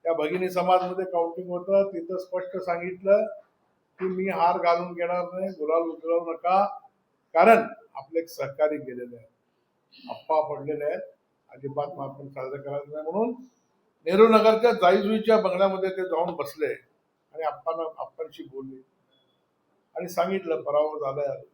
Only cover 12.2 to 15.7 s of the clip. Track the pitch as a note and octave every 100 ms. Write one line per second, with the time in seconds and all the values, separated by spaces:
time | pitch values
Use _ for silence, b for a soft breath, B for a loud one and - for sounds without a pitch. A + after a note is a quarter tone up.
12.2 | C#3 C3+ C3 C#3 C#3 C#3+ C#3+ D3+ D#3 F#3
13.2 | A#3+ B3 - _ _ _ _ _ E3 G3
14.2 | A3+ A3 G#3+ A3 A#3+ F#3+ F3+ G3+ G3+ A3
15.2 | A3 A3 F#3+ F3+ G3